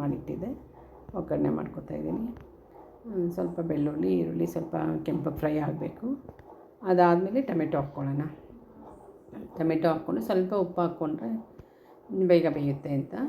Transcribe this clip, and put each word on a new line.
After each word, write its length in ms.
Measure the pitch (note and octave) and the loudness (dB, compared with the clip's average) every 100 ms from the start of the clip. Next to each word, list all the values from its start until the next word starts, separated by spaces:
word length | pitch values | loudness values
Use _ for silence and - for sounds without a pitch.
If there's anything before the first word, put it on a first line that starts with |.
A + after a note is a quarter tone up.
ಮಾಡಿಟ್ಟಿದ್ದೆ, 480 | C#3+ - - D3+ G3+ C#4+ - - - - - G3 | -2 -2 -4 -6 -6 -8 -12 -20 -20 -20 -8 -6
ಒಗ್ಗರಣೆ 300 | - - D2 - | -2 2 2 0
ಮಾಡ್ಕೊತಾ 340 | - - - D2+ | -4 -8 -8 -6
ಇದ್ದೀನಿ. 260 | D#3+ G#3 A#3 A#3 - - - - - - A#3 | -4 -2 -4 -8 -16 -20 -20 -20 -20 -18 -6
ಹ್ಮ್, 240 | F#3+ E3+ F3 | -2 0 0
ಸ್ವಲ್ಪ 200 | F3 F3 | -4 -2
ಬೆಳ್ಳುಳ್ಳಿ, 520 | E3 D3 D3 D3+ F#3 F3+ | -2 0 0 0 2 2
ಈರುಳ್ಳಿ 280 | E3 E3 E3 E3 | 2 0 0 -2
ಸ್ವಲ್ಪ 180 | E3 D#3+ D#2+ D#3 D#3+ | -4 -2 0 0 -2
ಕೆಂಪಗೆ 300 | D3+ D3 C#3+ | -2 -2 0
ಫ್ರೈ 180 | D3+ D3+ D3 | 0 2 0
ಆಗಬೇಕು. 380 | D#3 E3+ - A#3 C#4 - - - - - - | -2 -6 -6 -6 -6 -8 -18 -20 -20 -20 -6
ಅದಾದಮೇಲೆ 600 | G3 F3+ F3 E3+ G3 A#3+ | 4 8 8 8 4 0
ಟೊಮೆಟೊ 360 | C4+ F3 D3+ D3+ | 2 0 2 0
ಹಾಕ್ಕೊಳ್ಳೋಣ. 400 | C#3 D3 C#3 C#3+ D#3 - - - - - - - - - - - - - | -2 -4 -2 -2 -2 -8 -16 -20 -20 -20 -20 -20 -20 -20 -18 -16 -10 0
ಟೊಮೆಟೊ 300 | D#3+ D#3+ E3 | 2 4 2
ಹಾಕ್ಕೊಂಡು 280 | D#3+ - - | 2 0 -2
ಸ್ವಲ್ಪ 300 | - F#3+ F#3 | 2 2 2
ಉಪ್ಪು 260 | G3+ F3 F3+ E3+ | 0 0 2 0
ಹಾಕ್ಕೊಂಡ್ರೆ 460 | E3 D#3 D#3 - A3+ - - - - - - - F#3+ F#3 | 0 -4 -4 -4 -6 -8 -20 -20 -20 -20 -20 -6 2 6
ಬೇಗ 140 | F3 D#3+ D3 | 8 6 2
ಬೇಯುತ್ತೆ 320 | C#3+ C#3 D3 C#3 | 0 -2 -2 -2
ಅಂತ 140 | C#3 G3+ | -2 -4